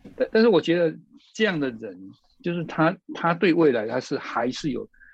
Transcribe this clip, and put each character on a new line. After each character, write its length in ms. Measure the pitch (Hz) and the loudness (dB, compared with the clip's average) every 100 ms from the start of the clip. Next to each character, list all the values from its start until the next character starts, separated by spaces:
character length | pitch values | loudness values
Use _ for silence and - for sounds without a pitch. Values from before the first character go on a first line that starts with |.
| - - | -10 -6
但， 140 | - | 0
但 120 | 220 | 4
是 40 | 233 | 6
我 140 | 170 | 4
觉 160 | 135 175 | 4 2
得 180 | 160 - - - _ | 0 -2 -16 -20 _
这 120 | - 214 | -2 0
样 140 | 165 | 0
的 100 | 135 | -4
人， 420 | 110 107 92 98 117 _ _ | -6 -12 -14 -18 -20 _ _
就 100 | 175 | -6
是 100 | 175 156 | -6 -4
他， 300 | - 160 180 - | 0 0 0 -8
他 200 | - 170 | -4 -2
对 200 | 170 190 | 2 2
未 180 | 165 156 | 4 4
来 160 | 120 110 | 4 -2
他 120 | 127 | -4
是 180 | - 139 | -4 -6
还 320 | - 117 123 | -6 -4 -4
是 180 | 127 156 | -4 -6
有， 180 | 113 107 _ - | -6 -10 _ -20